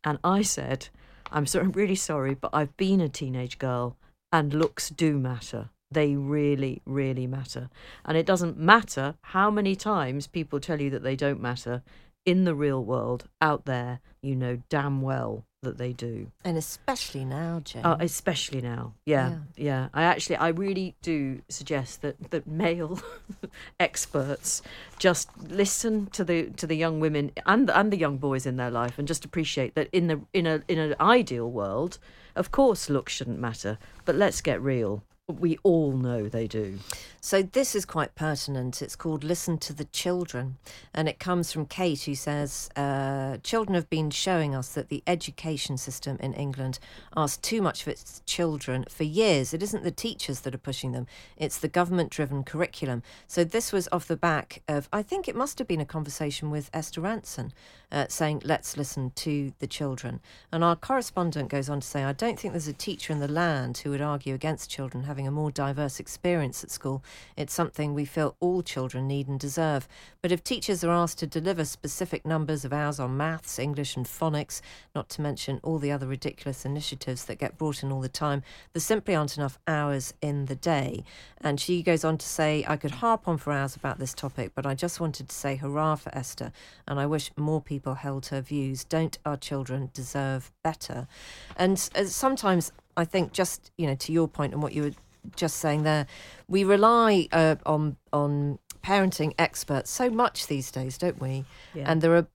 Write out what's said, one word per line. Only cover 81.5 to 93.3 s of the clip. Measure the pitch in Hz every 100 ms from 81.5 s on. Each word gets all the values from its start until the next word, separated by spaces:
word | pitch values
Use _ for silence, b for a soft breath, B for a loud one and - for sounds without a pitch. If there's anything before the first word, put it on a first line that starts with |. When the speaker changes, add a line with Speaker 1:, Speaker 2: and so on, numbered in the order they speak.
| 143
Speaker 2:
she | - 180
goes | 175 165
on | 160 160
to | -
say, | - 156 151 -
"I | 143
could | 147 127
harp | 233 226 -
on | 160
for | -
hours | 143 139
about | - 139 -
this | 131
topic, | - 139 135 104
but | -
I | 131 135
just | 175 -
wanted | 165 143 127
to |
say | - 139 135
hurrah | 139 143 156 151
for | - -
Esther, | 127 - 131 B B B -
and | 139
I | 143
wish | 156 143 -
more | 151 156
people | 147 143 135
held | 131 143 135 131
her | 139
views. | 131 147 135 131
Don't | - 160 160 - 151
our | 143
children | - 139 127 131 131
deserve | - 127 143 135 131 - _
better?" | 160 160 - 120 127 B B B B -
And, | 185 190 - -
uh, |
sometimes | 196 - 262 269 208 180 165 - _ -
I |
think | 165 190 151